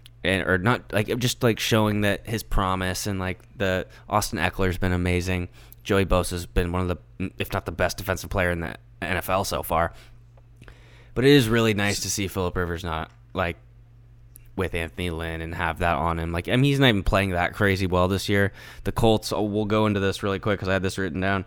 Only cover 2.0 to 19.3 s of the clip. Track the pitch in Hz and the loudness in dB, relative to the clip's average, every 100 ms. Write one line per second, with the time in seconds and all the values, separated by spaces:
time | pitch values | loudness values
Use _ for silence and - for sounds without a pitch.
2 | 104 95 - 110 - - 95 92 92 92 | 0 -2 -4 -8 -2 0 2 0 -2 -4
3 | 104 95 92 90 - - 95 92 - - | -4 -4 -4 -6 -10 -4 -2 0 -4 -12
4 | - 104 - 95 90 - 92 87 92 90 | -2 -2 0 -2 -2 0 0 0 0 0
5 | 90 90 92 90 87 - - - - 98 | 0 0 0 -4 -4 -12 -20 -10 0 2
6 | 95 90 87 90 85 95 87 90 90 87 | 4 2 0 -4 -4 -2 0 0 -2 -4
7 | - - 92 - - 98 - 85 90 - | -8 -8 -8 -6 -4 -4 -4 -2 -2 -2
8 | - 90 - 98 87 85 76 - - - | -4 -4 -2 0 0 0 -4 -10 -18 -10
9 | 85 90 - 95 95 76 - 82 82 - | -4 -4 0 0 0 -4 -2 0 0 -4
10 | - - - - - - - - - - | -20 -20 -20 -20 -20 -20 -20 -20 -20 -20
11 | - - 131 143 110 117 113 101 101 98 | -10 2 6 8 6 4 4 2 0 0
12 | 98 104 95 98 90 92 85 85 90 78 | -2 -4 -4 -2 -2 0 -2 -4 -4 -6
13 | - - - 92 87 - - - - - | -8 -14 -10 -4 -4 -6 -14 -20 -20 -20
14 | - - - - - - 90 85 82 - | -20 -20 -20 -20 -10 -4 -4 -2 -6 -4
15 | 90 80 82 82 82 87 82 82 87 73 | -4 -4 -6 -6 -8 -4 -4 0 0 2
16 | 82 82 82 85 87 123 143 139 131 101 | 0 0 -2 -4 0 2 4 4 4 4
17 | 87 98 98 87 85 - 101 95 92 90 | 2 2 2 0 -2 2 2 2 2 2
18 | 92 95 - 101 98 - - - - - | 2 0 0 2 2 -2 -18 -10 -6 2
19 | 117 110 - | 4 4 0